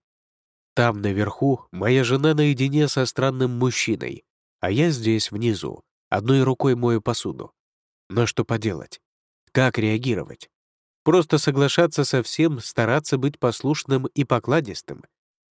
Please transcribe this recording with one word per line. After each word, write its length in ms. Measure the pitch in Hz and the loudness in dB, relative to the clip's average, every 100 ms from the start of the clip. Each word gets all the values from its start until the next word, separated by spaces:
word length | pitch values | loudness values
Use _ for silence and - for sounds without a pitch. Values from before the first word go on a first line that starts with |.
| _ _ _ _ _ _ _ - | _ _ _ _ _ _ _ 0
Там, 240 | 120 104 | 0 0
наверху, 640 | 101 98 104 - 139 127 - | -2 -2 -2 0 0 0 -6
моя 320 | 90 104 131 | -4 2 2
жена 300 | 120 135 151 | 2 2 2
наедине 520 | 151 147 127 135 147 147 | 2 2 2 0 0 0
со 180 | 135 | 0
странным 460 | 127 - 135 131 127 120 | -2 0 -2 0 -2 0
мужчиной, 640 | 127 - - 104 62 - _ _ _ _ | 0 0 -2 -4 -6 -10 _ _ _ _
а 100 | 92 | -2
я 200 | 117 170 | 0 0
здесь, 420 | 127 110 110 - | 0 0 0 -2
внизу, 500 | 104 117 98 65 50 _ _ - | -2 -2 -2 -4 -12 _ _ -4
одной 360 | 101 113 135 | -2 2 4
рукой 320 | 131 127 139 120 | 2 2 0 2
мою 260 | 120 117 | 2 0
посуду. 500 | 120 113 98 65 - _ _ _ _ _ - | 0 -4 -4 -8 -14 _ _ _ _ _ -6
Но 180 | 101 117 | -2 0
что 180 | - | -2
поделать? 560 | 117 113 107 78 50 - _ _ _ _ _ | -2 -2 -4 -6 -10 -20 _ _ _ _ _
Как 260 | 131 127 117 | 2 2 2
реагировать? 720 | 107 113 127 95 - 65 - _ _ _ _ _ | 0 0 0 -4 -6 -14 -20 _ _ _ _ _
Просто 360 | - 175 156 151 | 2 4 4 2
соглашаться 680 | - 139 139 - 170 151 | 2 2 2 4 2 2
со 180 | 135 135 | 0 0
всем, 380 | - - 160 127 | -2 0 0 -2
стараться 580 | - - 113 143 - 135 | -6 -2 0 0 0 -2
быть 220 | 139 - | -2 -2
послушным 680 | 123 - 131 151 - 131 131 | -2 -2 -2 -4 -2 -2 -2
и 160 | - | -4
покладистым? 800 | 135 117 120 160 120 87 - - - _ _ _ _ | 0 0 0 0 -2 -8 -14 -16 -18 _ _ _ _